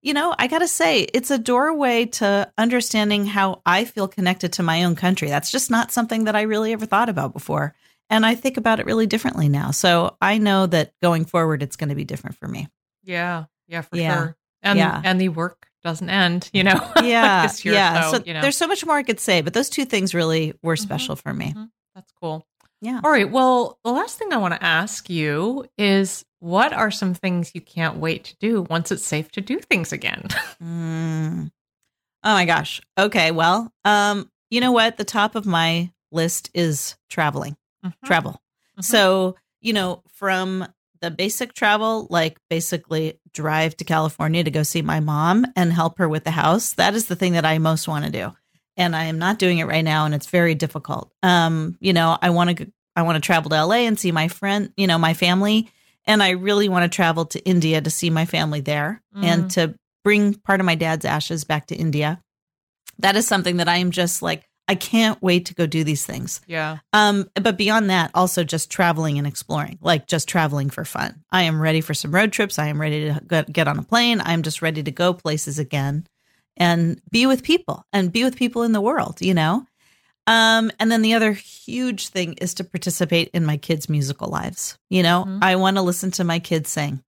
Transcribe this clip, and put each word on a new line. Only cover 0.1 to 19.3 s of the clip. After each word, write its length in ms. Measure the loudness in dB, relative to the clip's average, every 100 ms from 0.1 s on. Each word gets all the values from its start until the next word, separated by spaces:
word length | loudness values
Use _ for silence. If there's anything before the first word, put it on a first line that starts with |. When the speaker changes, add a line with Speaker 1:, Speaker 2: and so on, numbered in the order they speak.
Speaker 1:
know, 200 | 0 0 0
I 100 | 2
gotta 180 | 2 0
say, 340 | 2 2 2 2
it's 160 | -2 0
a 80 | -2
doorway 680 | 2 2 2 2 2 2 0
to 440 | 0 2 2 0 0
understanding 640 | 0 2 0 0 2 2 0
how 360 | 0 0 0
I 200 | 0 2
feel 240 | 0 -4 -6
connected 440 | 0 0 0 -2
to 80 | -2
my 220 | 0 2
own 120 | 2 2
country. 320 | 0 0 0
That's 220 | -2 -2
just 200 | -4 0
not 220 | 0 0
something 320 | -2 -2 -2
that 100 | 0 0
I 60 |
really 300 | 0 0 -2
ever 140 | -4 0
thought 220 | 0 0
about 240 | 0 -4
before. 420 | -6 -6 -4 -4 _ _ _ _
And 160 | 2 2
I 80 |
think 220 | 2 -2 0
about 240 | 0 0
it 60 | 0
really 200 | 0 2
differently 420 | 0 -2 0 2
now. 220 | 2 -2
So 460 | 0 2 4 2 0
I 180 | 0 2
know 280 | 2 2 2
that 260 | 2 -2 _
going 220 | 0 2
forward, 380 | 0 0 0 0
it's 140 | -4 -6
gonna 180 | -6
be 100 | -4
different 320 | -8 -10 -12 -14
for 100 | -10
me. 200 | -10 -10 _ _ _
Speaker 2:
Yeah. 400 | -8 -6 -4 -6 -10 _ _
Yeah, 140 | -10
for 140 | -6 -4
Speaker 1:
Yeah. 180 | 0 0
Speaker 2:
sure. 200 | -2 -8 _ _
And, 160 | 0 2
Speaker 1:
Yeah. 220 | 2 0
Speaker 2:
and 160 | 0 0
the 80 | 0
work 400 | -2 -6 -6 _ _
doesn't 260 | -8 -8 -2
end, 380 | 0 2 0 -2
you 100 | 2
know, 180 | 4 2 2 2
<laughs> 60 |
Speaker 1:
Yeah. 400 | 4 4 4 4
Speaker 2:
this 220 | 2 -2
year. 100 | 0
Speaker 1:
Yeah. 360 | 2 4 2 0
Speaker 2:
So, 80 | -2
Speaker 1:
So 40 |
Speaker 2:
you 100 | -4
know. 60 | -2
Speaker 1:
there's 160 | -2 0
so 120 | -2
much 160 | -2 0
more 100 | 0
I 60 |
could 160 | 0 -4
say, 200 | 2